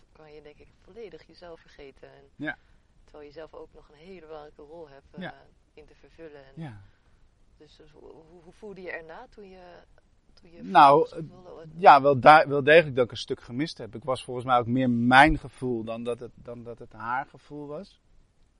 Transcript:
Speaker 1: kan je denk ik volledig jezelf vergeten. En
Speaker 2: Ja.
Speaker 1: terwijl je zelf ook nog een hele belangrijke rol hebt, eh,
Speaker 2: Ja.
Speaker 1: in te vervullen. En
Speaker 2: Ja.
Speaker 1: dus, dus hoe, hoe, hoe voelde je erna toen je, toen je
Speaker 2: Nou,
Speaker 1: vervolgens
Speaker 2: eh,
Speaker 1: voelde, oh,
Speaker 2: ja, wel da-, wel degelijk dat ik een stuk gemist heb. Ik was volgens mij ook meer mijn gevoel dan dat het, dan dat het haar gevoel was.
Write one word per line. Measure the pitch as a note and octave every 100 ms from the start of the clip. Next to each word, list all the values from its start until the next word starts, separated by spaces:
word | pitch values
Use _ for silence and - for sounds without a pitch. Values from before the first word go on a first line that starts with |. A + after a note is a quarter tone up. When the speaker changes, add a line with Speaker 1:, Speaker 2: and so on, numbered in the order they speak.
| _
Speaker 1:
kan | _ D#3
je | D3+
denk | D3 D3+
ik | D3 _
volledig | _ G3+ G#3 D#3 _
jezelf | D#3+ F3+ E3
vergeten. | _ - C#3 - C3+
En | C#3 C#3 -
Speaker 2:
Ja. | D3+ - _ _ _ _
Speaker 1:
terwijl | _ D3+ D3
je |
zelf | D3+ D#3
ook | - D#3+
nog | D3+ D3
een | D3
hele | E3+ F#3 D#3
belangrijke | D#3 D3+ -
rol | D3 E3+ D3+
hebt, | C#3 _
eh, | -
Speaker 2:
Ja. | F3+ - _ _ _
Speaker 1:
in | - D3
te | D3+
vervullen. | C#3+ - D#3+ C#3+ C3+
En | D3
Speaker 2:
Ja. | D#3 G#2 F#2+ _ _ _ _ _ _ _
Speaker 1:
dus, | D3+ _
dus | D#3
hoe, | D#3 -
hoe, | C#3+ D#3+ F3
hoe | D#3+
voelde | - G#3+ F#3
je | F3
erna | D3 D#3+ F3 B3+
toen | - G3
je, | F#3 F3+ F3 F3 _ _ _ _
toen | _ E3+
je | E3+
Speaker 2:
Nou, | F#3 F3+ C#3 D3 D#3+
Speaker 1:
vervolgens | - D#3
Speaker 2:
eh, | - -
Speaker 1:
voelde, | D3 D#3+
oh, | D#3+
Speaker 2:
ja, | D3+ C#3+
wel | C#3 C3+
da-, | C#3+ D#3 C#3+
wel | C#3+
degelijk | C3+ E3 D3+ B2+
dat | A#2+
ik |
een | A#2+
stuk | - C3+
gemist | - A#2+ D#3+ -
heb. | A2+ A2+
Ik |
was | B2 B2+
volgens | - B2 B2
mij | B2
ook | A2+
meer | B2+ B2+
mijn | A#2 A#2+ C3 D3+ D#3
gevoel | - - B2+ A#2
dan | A2 A2+
dat | A#2+ A#2
het, | A#2 -
dan | - A#2+
dat | A#2 A#2
het | A#2+
haar | A2 A2+ B2+ C#3+
gevoel | C#3 - D3 C#3+
was. | D3+ G3+ _ _ _ _ _ _